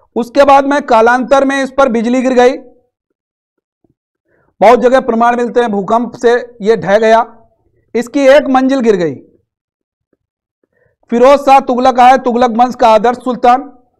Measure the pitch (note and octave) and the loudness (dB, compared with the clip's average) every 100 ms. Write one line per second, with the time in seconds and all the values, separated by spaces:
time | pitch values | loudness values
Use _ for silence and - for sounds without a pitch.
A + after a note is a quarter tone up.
0 | _ - A#3+ C#4 C#4 C#4 C#4 C#4+ C#4+ A3+ | _ -10 -4 0 2 2 2 -4 0 0
1 | A3+ B3 B3 C#4 C#4 C4+ C4 C4 C4+ A#3 | 2 0 0 0 0 -4 -4 -2 -2 -2
2 | A3+ B3+ B3+ B3 B3 C#4+ - _ _ _ | -2 -2 0 2 0 0 -10 _ _ _
3 | _ _ _ _ _ _ _ _ _ _ | _ _ _ _ _ _ _ _ _ _
4 | _ _ _ _ _ _ F#3+ A#3+ A#3+ C4 | _ _ _ _ _ _ 2 2 2 0
5 | C4 A3+ A#3 A#3+ A#3+ A#3+ A#3 G3+ F#3 A3+ | -2 -2 -2 -2 -4 -4 -4 -4 -4 -4
6 | A#3 - A#3+ A#3+ - - G3+ A3+ E3 G3+ | -4 -4 -2 -2 -4 -8 -4 -2 0 0
7 | A3 A3 B3 - _ _ _ _ _ A3+ | 2 0 -2 -10 _ _ _ _ _ -8
8 | A#3+ C#4+ C4+ C#4+ C4 C4 C4 C4+ A3+ G3 | -6 0 2 2 0 -2 -2 -2 -2 -2
9 | E3 B2+ - _ _ _ _ _ _ _ | -4 -8 -16 _ _ _ _ _ _ _
10 | _ _ _ _ _ _ _ _ _ _ | _ _ _ _ _ _ _ _ _ _
11 | _ A#3 B3+ C#4+ C#4 C4+ C4+ A#3+ B3+ B3 | _ 0 2 2 2 2 2 -2 0 4
12 | B3 C4 C4 A#3 B3+ A3+ B3+ - A#3+ A3 | 4 4 0 -2 -2 0 -2 0 2 2
13 | A3 A#3+ B3+ A#3+ B3 B3 C#4 - _ _ | 0 -4 -6 -2 0 0 -2 -20 _ _